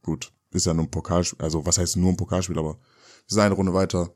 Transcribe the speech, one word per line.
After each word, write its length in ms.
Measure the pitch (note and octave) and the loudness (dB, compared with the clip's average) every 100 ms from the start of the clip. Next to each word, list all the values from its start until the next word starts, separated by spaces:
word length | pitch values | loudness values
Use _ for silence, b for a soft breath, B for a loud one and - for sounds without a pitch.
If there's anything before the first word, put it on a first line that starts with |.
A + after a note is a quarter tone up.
gut, 280 | - D#2 - _ _ | -6 -6 -8 _ _
ist 140 | F#2+ F2+ | -2 0
ja 80 | |
nur 120 | E2 D#2+ | 0 0
ein 60 | |
Pokalspiel, 500 | F2 - F2 F2 - | -4 0 0 0 -4
also 240 | D#2+ D#2+ D#2 | -4 -2 0
was 120 | F2+ | 0
heißt 200 | F2 F#2 | 0 2
nur 140 | F2+ | 2
ein 60 | F2+ | 2
Pokalspiel, 400 | E2+ F2+ F#2 E2 | 0 -2 -2 -4
aber 160 | D#2 | -4
wir 60 | - b b b b _ | -6 b b b b _
sind 140 | G2+ | 2
eine 140 | G#2 F#2+ | 4 4
Runde 180 | F#2+ | 2
weiter 400 | F2+ F#2+ F#2 F2 | 2 0 0 -4